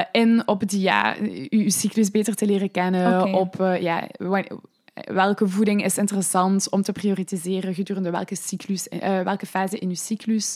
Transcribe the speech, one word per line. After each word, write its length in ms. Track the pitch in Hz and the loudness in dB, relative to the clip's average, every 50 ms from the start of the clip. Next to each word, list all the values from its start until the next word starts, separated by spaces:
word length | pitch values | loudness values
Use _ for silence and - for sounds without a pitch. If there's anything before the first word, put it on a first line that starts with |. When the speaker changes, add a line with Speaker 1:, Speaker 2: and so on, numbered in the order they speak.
| 185 - | 2 2
Speaker 1:
in 360 | - 233 233 226 226 233 226 - | 2 4 4 6 4 4 4 2
op 220 | 214 190 220 196 | 0 0 0 -2
die, 120 | 208 202 | 0 0
ja, 380 | 190 180 104 104 110 110 - - | 2 4 4 4 4 2 0 -2
u-, 260 | 214 208 90 - - - | -4 -6 -6 -6 -4 0
uw 200 | - 214 202 208 | 2 2 2 2
cyclus 420 | 190 - - 202 - 226 220 196 | 2 0 -2 0 2 2 2 2
beter 240 | - 220 208 - 208 | 2 2 0 0 0
te 100 | - 208 | 0 2
leren 260 | 202 202 196 202 190 | 2 2 2 0 0
kennen, 500 | - 185 180 185 185 180 180 180 180 185 | 0 0 0 2 2 2 4 4 4 4
Speaker 2:
Oké. 100 | 185 190 190 185 | 4 2 2 2
Speaker 1:
op, 220 | 190 185 - - | 2 0 0 0
eh, 220 | 190 185 180 180 | 0 2 2 2
ja, 260 | 185 170 165 - - - - - | 0 0 0 -2 -4 -6 -8 -6
wa-, 260 | - 180 190 196 - - - - - - _ _ _ _ _ - - - | -4 -2 0 0 -2 -4 -8 -16 -16 -18 _ _ _ _ _ -14 -10 -4
welke 360 | - 190 190 196 208 - 220 190 | 0 2 2 2 2 2 0 0
voeding 360 | 180 202 220 208 202 202 - | 2 2 2 2 2 2 2
is 140 | 190 - - | 0 0 0
interessant 720 | 208 202 196 190 180 - - 185 185 190 196 196 - - | 0 0 0 -2 -2 0 2 2 2 4 2 2 0 0
om 120 | - 196 | 0 0
te 100 | 190 - | 0 0
prioritiseren 840 | 196 - - 208 196 180 185 - 196 175 160 180 190 185 185 190 185 | -2 -2 -2 0 0 0 -2 -4 -6 -6 -4 -4 -4 -4 -4 -4 -4
gedurende 380 | 160 196 - 202 190 185 170 | -4 -4 -4 -4 -4 -4 -2
welke 240 | 175 - 185 - 196 | -2 -4 -4 -6 -8
cyclus, 540 | - - - - 185 - - 196 180 - - | -10 -8 -8 -8 -8 -6 -6 -6 -6 -6 -8
eh, 320 | - 175 - 196 196 185 | -8 -6 -2 -2 -2 0
welke 240 | 180 190 202 196 - | 0 -2 -4 -4 -6
fase 320 | - - 190 190 185 196 - | -6 -4 -4 -2 -4 -4 -6
in 100 | - 185 | -6 -6
uw 60 | 180 | -6
cyclus. 600 | 165 - - 226 208 - 220 220 220 202 - - | -6 -6 -6 -8 -6 -2 -2 -2 -2 -2 -4 -4